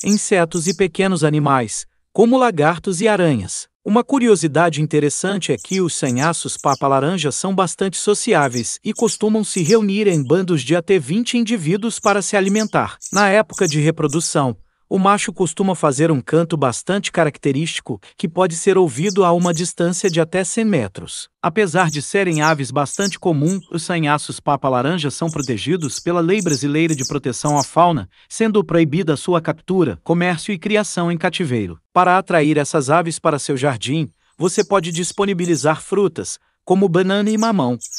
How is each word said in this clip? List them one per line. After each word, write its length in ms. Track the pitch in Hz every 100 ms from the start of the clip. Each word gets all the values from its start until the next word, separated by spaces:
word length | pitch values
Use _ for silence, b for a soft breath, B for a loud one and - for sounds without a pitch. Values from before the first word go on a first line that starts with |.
insetos 640 | - 208 - 190 170 175 156
e 60 | -
pequenos 480 | 190 - 190 180
animais, 600 | 151 151 139 135 110 - - _ _
como 260 | - 233 254
lagartos 640 | 240 165 151 165 196 170
e 80 | 220
aranhas. 600 | 202 170 123 92 - - _
Uma 220 | - 214
curiosidade 800 | 240 277 233 190 160 143 175 147
interessante 680 | 156 151 143 - 185 196 -
é 40 | 127
que 240 | - 190
os 140 | 175
sanhaços 640 | - 143 123 156 165 143 -
papa-laranja 760 | 147 135 139 135 143 185 147
são 220 | - 185
bastante 420 | 190 180 - 196 -
sociáveis 840 | - 208 - 175 139 120 113 -
e 80 | -
costumam 500 | - 226 - 214 220
se 200 | 202 190
reunir 440 | 160 226 208 196 208
em 160 | 165
bandos 380 | 127 170 185 160
de 160 | 120 170
até 220 | 170 190
vinte 400 | 127 202 240 240
indivíduos 600 | 220 233 151 202 226 -
para 220 | 214 202
se 160 | 175 208
alimentar. 600 | 190 208 214 156 107 - -
Na 200 | 190 202
época 360 | 208 214 - 185
de 140 | 151
reprodução, 760 | 151 160 151 156 - 160 131 113 _ _ _
o 60 | 196
macho 340 | 190 202 -
costuma 440 | 175 175 - 190 180
fazer 340 | 156 135 165
um 100 | 143
canto 360 | - 156 165 156
bastante 560 | 135 113 - 196 -
característico, 880 | - 151 - 147 135 165 - - 110 b -
que 100 | 190
pode 280 | 170 185 165
ser 200 | 196 190
ouvido 480 | 175 120 196 196
a 60 | 180
uma 240 | 175 175
distância 560 | 160 175 - 175 180 196
de 100 | 170
até 220 | 160 185
cem 220 | 190 -
metros. 640 | 220 165 101 - 85 - - _
Apesar 480 | 175 170 202 170 170
de 140 | 147
serem 400 | - 202 185 156
aves 300 | 156 151 127
bastante 440 | 131 139 - 202 -
comum, 440 | 180 151 151 196 -
os 140 | 170
sanhaços 560 | - 170 147 147 - -
papa-laranja 680 | - 139 135 123 127 180 143
são 220 | - 165
protegidos 720 | 156 135 110 135 180 143 -
pela 200 | 170 175
Lei 220 | 165 214
Brasileira 500 | 165 139 143 151 160
de 140 | 147 123
Proteção 500 | 143 131 117 151 147
à 60 |
Fauna, 460 | - 151 175 151 92 b b
sendo 360 | - 226 208
proibida 520 | 165 170 160 160 160 143
sua 240 | - 175
captura, 560 | 165 147 - 185 147 85
comércio 500 | - 170 180 170 -
e 60 | 190
criação 520 | 202 208 202 - 170
em 60 | 170
cativeiro. 640 | 185 175 160 120 92 82 _
Para 260 | 175 180 185
atrair 400 | 190 175 147 147
essas 320 | 143 165 127
aves 260 | 165 170 156
para 220 | 165 147
seu 180 | - 135
jardim, 540 | 143 120 120 160 160 _ _ -
você 280 | 175 220
pode 260 | 196 196 170
disponibilizar 880 | 165 170 - 196 180 180 151 147 156
frutas, 560 | - 190 190 - 92 - _ _
como 240 | - 185 196
banana 420 | 170 190 202 208
e 80 | 220
mamão, 400 | 226 202 123 120 -